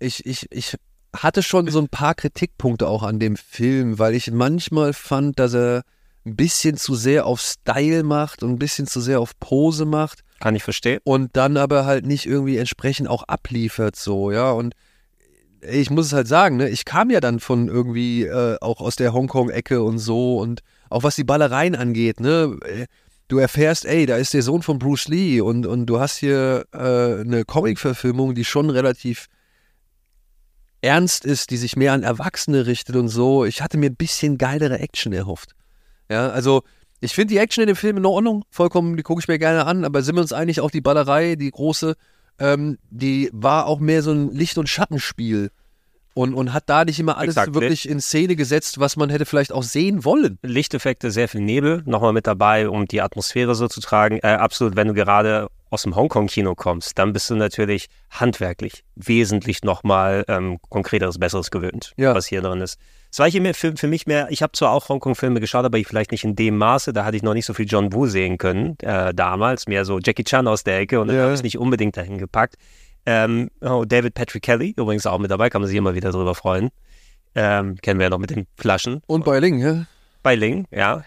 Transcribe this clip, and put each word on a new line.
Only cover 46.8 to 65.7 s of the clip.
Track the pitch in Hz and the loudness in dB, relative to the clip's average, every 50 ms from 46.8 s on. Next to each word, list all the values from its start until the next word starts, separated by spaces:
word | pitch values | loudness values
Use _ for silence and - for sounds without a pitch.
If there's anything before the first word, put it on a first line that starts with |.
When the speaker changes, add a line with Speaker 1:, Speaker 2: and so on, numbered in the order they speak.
| 165 | 4
Speaker 1:
nicht | 165 147 156 | 2 0 0
immer | 160 160 - | 0 0 0
alles | - 175 170 156 | 0 -2 -2 0
Speaker 2:
Exakt, | 120 101 120 143 | 0 0 2 0
Speaker 1:
so | 156 | 0
wirklich | 117 131 160 - - | 2 2 0 -2 -2
Speaker 2:
ne? | 139 | -4
Speaker 1:
in | 147 143 | -4 -4
Szene | - - - 156 175 180 175 | -2 0 0 2 2 2 2
gesetzt, | 151 143 123 147 156 - - - 135 | 0 0 0 0 0 0 -4 -2 -2
was | 139 139 - | -2 0 0
man | 151 147 143 | 0 0 0
hätte | 143 147 147 | 0 -2 -2
vielleicht | - - 143 143 - | 0 0 0 0 0
auch | - 131 | -2 -4
sehen | 123 117 - 143 175 196 202 170 117 | -6 -2 0 0 2 2 0 0 2
wollen. | 143 220 302 277 110 95 - | 2 4 4 4 2 0 -4
Speaker 2:
Lichteffekte, | - 127 120 135 151 - - 127 - 135 123 - - 120 | -6 -2 0 0 0 0 -4 -2 -2 -2 -2 -2 -4 -2
sehr | 98 113 120 107 | 0 0 -2 -2
viel | - 104 | -2 -2
Nebel, | 101 104 117 143 143 151 165 175 151 | -2 0 0 2 2 2 0 0 -2
nochmal | 131 117 104 117 110 | -2 0 2 2 4
mit | 110 113 - | 2 2 2
dabei, | 110 104 92 104 104 107 110 107 104 | 0 2 4 4 4 4 4 2 0
um | 101 104 101 | 0 -2 -2
die | - - 104 | -2 -2 -2
Atmosphäre | 95 101 - 104 - - - 123 123 120 120 | -2 -2 -4 -6 -8 -4 -2 0 0 2 2
so | 110 120 113 | 0 0 -2
zu | - 110 | -4 -8
tragen. | - - 107 107 107 107 110 107 | -4 2 4 4 4 4 2 2
Äh, | - 104 | 2 2
absolut, | 110 98 101 - - - 127 110 92 | 2 4 2 0 0 0 0 0 2
wenn | 107 104 110 | 2 2 2
du | 104 | 2
gerade | 104 98 98 101 104 107 110 107 107 107 98 - - _ _ | 2 2 4 4 4 4 4 0 0 -2 -6 -12 -18 _ _
aus | 113 - | -8 -4
dem | - 101 87 | -4 -2 0
Hongkong-Kino | 101 131 156 - 110 104 98 - 107 98 92 87 | 2 0 2 2 0 0 0 0 0 0 0 -2
kommst, | - - 92 85 85 - - - - | -2 -2 -2 -2 -2 -6 -6 -2 0
dann | 95 104 | 0 0
bist | 98 101 - - | 0 -2 -2 -2
du | 117 | 0
natürlich | 107 107 101 - - 107 101 104 98 - - _ - - _ | 0 0 0 0 -2 -2 0 -2 -4 -4 -10 _ -20 -20 _
handwerklich | - - 123 123 - - 95 90 87 - 101 95 - - _ _ _ | -4 0 0 0 0 -2 -4 -6 -6 -8 -10 -12 -12 -14 _ _ _
wesentlich | - 95 - 117 117 113 98 107 101 - 113 92 - - | -10 -2 2 2 4 4 2 0 0 0 -2 -4 -2 -2
nochmal, | 101 90 - - 101 98 95 95 95 98 101 101 - | -2 -2 -2 2 2 2 4 4 2 0 0 0 -2
ähm, | 104 92 92 92 87 85 - - | -2 -2 -2 -4 -6 -8 -10 -6
konkreteres, | - 101 95 - 110 104 92 90 87 87 | -4 -4 -4 -2 -2 -2 -2 -2 -2 -2
besseres | 90 85 - 95 82 - | -4 -2 -2 -4 -4 -4
gewöhnt, | - 92 87 90 - - - - - | -6 -6 -6 -6 -8 -8 -12 -12 -6
Speaker 1:
Ja. | - 135 135 120 | 0 2 2 2
Speaker 2:
was | 95 92 | 2 0
hier | - 98 95 | -2 -4 -4
drin | 92 92 92 92 | -4 -4 -4 -4
ist. | 92 90 - - - _ - - - _ | -6 -8 -10 -14 -20 _ -20 -20 -20 _
Es | - - | 0 2
war | 143 170 | 4 4
hier | 170 190 | 4 4
mehr | 185 185 165 | 2 0 0
für, | - - 165 156 | 0 -2 -2 -2
für | - - 147 | -2 -2 -2
mich | 160 160 - | -2 -2 -2
mehr, | 165 147 147 143 - | 0 0 0 0 -2
ich | 147 - | -2 -2
hab | 151 156 - | -2 -4 0
zwar | - 151 120 | 0 2 2
auch | 123 143 - - | 2 2 0 -2
Hongkong-Filme | 143 135 - 135 120 - 135 127 120 117 | -4 -2 -2 -2 -2 0 0 0 0 0
geschaut, | 110 - - 123 127 | 0 0 0 0 2
aber | 123 | 2